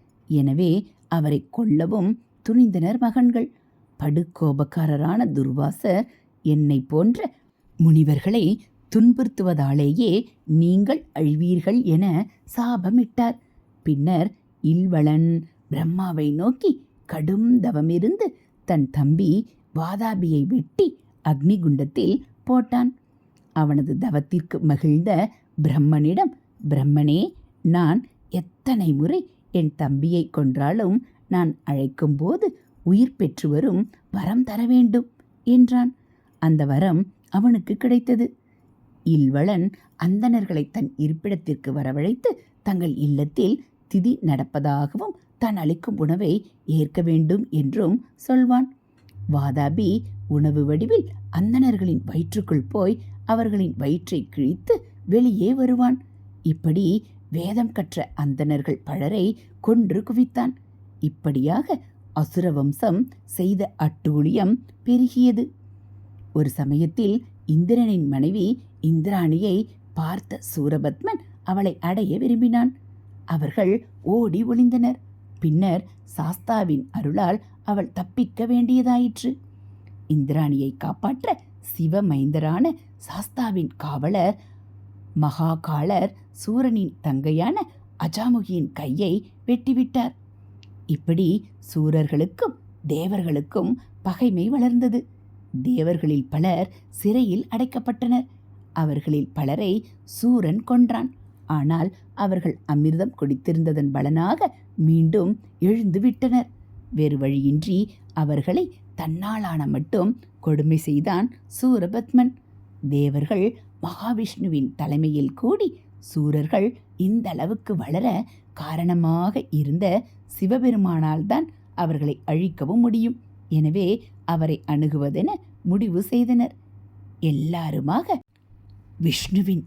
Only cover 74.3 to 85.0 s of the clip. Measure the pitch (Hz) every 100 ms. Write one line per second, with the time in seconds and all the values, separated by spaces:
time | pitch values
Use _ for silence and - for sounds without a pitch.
74.3 | 180 233 240 240 247 240 254 - - -
75.3 | - 160 160 196 170 - - - - 156
76.3 | 185 - 220 180 139 - - 147 185 180
77.3 | 208 - - - 202 - - 180 - -
78.3 | - 233 240 240 254 247 247 240 - 247
79.3 | 277 - - - - - - - 151 135
80.3 | 151 147 139 139 - 147 - 202 262 480
81.3 | - - - - - 165 196 196 139 143
82.3 | 156 156 175 320 - - - - 180 202
83.3 | - 233 185 151 - 151 143 147 196 180
84.3 | 202 - - - - - -